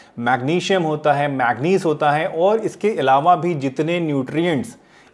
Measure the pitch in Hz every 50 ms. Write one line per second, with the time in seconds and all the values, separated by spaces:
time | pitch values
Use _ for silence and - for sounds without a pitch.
0 | - - _ 117 120 123 127 123 123 139 170 180 180 - 196 185 165 156 151 151
1 | - 151 143 143 143 147 139 131 123 117 123 113 135 170 196 185 185 160 147 147
2 | 151 147 147 156 165 185 160 160 175 196 214 226 214 170 - - - 208 220 160
3 | 135 131 131 139 147 175 180 165 156 175 175 143 135 139 131 - 151 160 175 175
4 | 170 156 143 135 127 131 135 156 170 180 160 127 - - - - _ _ _ -
5 | - _